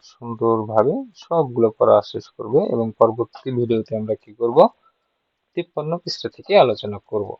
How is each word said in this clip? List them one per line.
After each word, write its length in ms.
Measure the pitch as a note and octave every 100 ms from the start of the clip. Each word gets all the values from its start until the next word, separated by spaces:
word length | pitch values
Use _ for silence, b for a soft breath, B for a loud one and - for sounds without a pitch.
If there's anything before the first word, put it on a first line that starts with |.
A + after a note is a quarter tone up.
সুন্দরভাবে 880 | _ _ A#2+ A2+ A#2 A2+ G#2+ A2 A2+ A3 C4 _
সবগুলো 520 | - E3+ C#3 A#2+ A2+ -
পড়া 220 | A2+ G#2+ -
শেষ 140 | - -
করবে 300 | _ G#2+ C3 G#3+
এবং 140 | A#2+ A2+ G#2+
পরবর্তী 520 | A2+ A2+ A#2 - -
ভিডিওতে 400 | B2+ A#2 A2+ G#2+ A2
আমরা 200 | G#2+ G#2+
কি 160 | _
করব, 240 | G#2+ A#2 B2+ G#3 _ _ _ _ _ _ _ _ -
তিপ্পান্ন 340 | E3+ - D3+ F3
পৃষ্ঠা 300 | - - A2+
থেকে 220 | - - G3
আলোচনা 380 | C3+ G#2 G#2 G2+ _
করব। 240 | G#2+ G2+ -